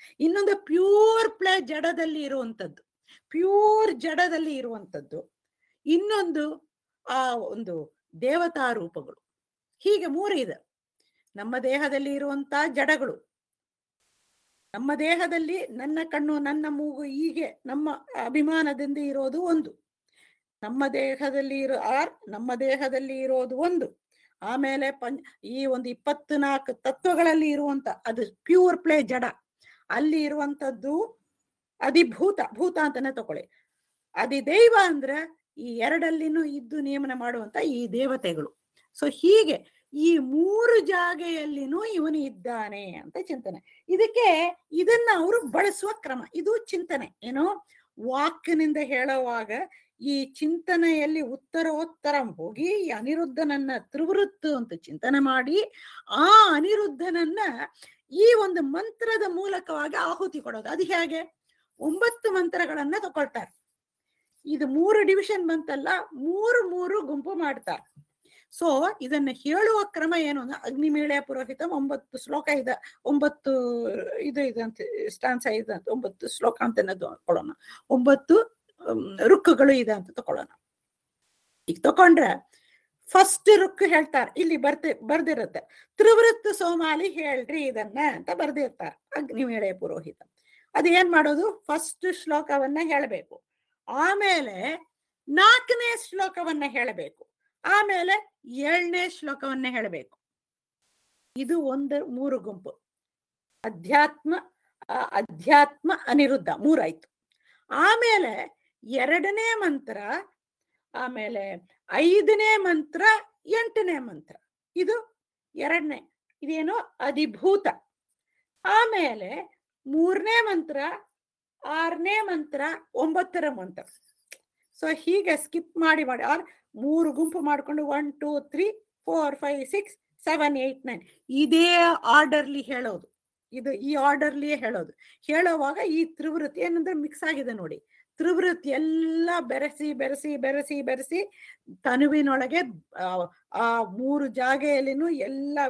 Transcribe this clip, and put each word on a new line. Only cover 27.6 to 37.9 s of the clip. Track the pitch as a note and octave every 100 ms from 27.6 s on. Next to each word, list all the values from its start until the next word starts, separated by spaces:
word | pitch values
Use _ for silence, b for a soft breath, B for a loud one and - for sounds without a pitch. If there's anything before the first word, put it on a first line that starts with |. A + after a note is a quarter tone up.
| C#4+ C#4 -
ಅದು | - A#3 A3+ A3 -
ಪ್ಯೂರ್ | - F4+ F4+ F4+
ಪ್ಲೇ | E4 D4+
ಜಡ, | A#3+ B3+ A#3+ - _ _ b b b
ಅಲ್ಲಿ | - D4+ D#4
ಇರುವಂತದ್ದು | D4 D4+ C#4+ C#4+ C4+ A3+ C4+ D#4+ A4+ - _ _ _ _ _ _
ಅಧಿಭೂತ, | C#4 D4+ B3+ - F#4+ G4+ -
ಭೂತ | - C#4+ E4
ಅಂತಾನೆ | D4+ B3+ C4+ C4
ತಕೊಳ್ಳಿ. | G#3+ D3+ - _ _ _ _ _ _ -
ಅಧಿದೈವ | A3+ C#4 A#3+ F#4+ A#4 A4
ಅಂದ್ರೆ | F#4 D4 C4+ D4 D#4+ _ _ -
ಈ | A#3+ A#3
ಎರಡಲ್ಲಿನೂ | B3+ E4 E4 D#4+ D#4 D#4+
ಇದ್ದು | D4+ C#4+ A#3 D4+
ನಿಯಮನ | C#4 C#4 C#4 B3+
ಮಾಡುವಂತ | A#3+ A#3+ A3 -
ಈ | E4 A#3+
ದೇವತೆಗಳು. | A#3